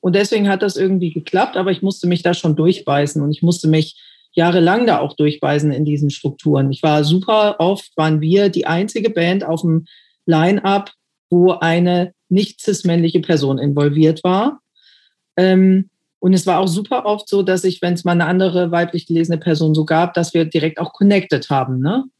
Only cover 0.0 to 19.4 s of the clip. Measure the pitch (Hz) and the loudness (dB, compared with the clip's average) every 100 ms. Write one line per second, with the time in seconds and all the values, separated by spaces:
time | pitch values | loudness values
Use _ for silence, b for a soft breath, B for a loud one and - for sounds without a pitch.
0 | 190 185 202 220 202 190 208 185 190 190 | 0 0 0 0 0 0 -2 -2 -2 0
1 | 175 156 151 185 247 196 185 185 190 196 | -2 -6 -4 -2 -2 -2 -2 -2 -4 -4
2 | 180 175 175 175 170 151 160 180 - 143 | -2 -2 -2 -2 -2 0 2 0 -2 -2
3 | 143 151 143 151 170 170 156 160 156 - | 0 -2 -4 0 0 0 2 0 0 -8
4 | b b b - 170 180 170 208 240 170 | b b b 0 2 4 2 2 2 0
5 | 143 - 151 147 139 147 147 135 151 147 | -2 0 -2 0 -2 0 0 -2 -2 0
6 | 147 - 139 135 156 143 135 139 160 151 | -2 -2 -8 -4 -2 0 0 0 0 2
7 | 147 175 196 214 208 - 170 196 - - | 2 0 2 2 2 2 0 -2 -6 -4
8 | 156 156 156 190 202 - - 170 208 226 | 0 0 2 2 2 0 -2 -2 -4 -2
9 | 220 208 170 190 180 165 175 160 160 B | -4 -2 -2 -2 -2 -4 0 -2 -2 B
10 | B B - 165 170 202 190 196 196 _ | B B -2 2 2 0 0 -2 -4 _
11 | _ _ _ 175 180 175 165 170 180 175 | _ _ _ 2 4 2 0 2 2 0
12 | 180 _ _ 185 202 - - 196 180 170 | -2 _ _ -2 -2 -6 -4 -2 0 0
13 | 165 170 156 160 139 135 143 143 147 147 | 2 0 0 0 0 -2 -2 0 0 4
14 | 156 156 180 190 240 302 _ b b b | 2 2 0 0 0 -4 _ b b b
15 | b b _ - 185 190 190 190 190 _ | b b _ 0 2 4 4 2 0 _
16 | _ _ 185 185 185 175 190 165 208 247 | _ _ 0 0 2 0 0 -4 -4 -4
17 | 262 208 - 202 190 185 185 180 175 175 | -2 -4 -2 -2 0 0 -2 -4 -4 -2
18 | 175 170 160 185 190 180 175 170 170 175 | 0 0 2 0 0 0 -2 -2 -2 -6
19 | - 165 165 165 | -4 -2 0 -2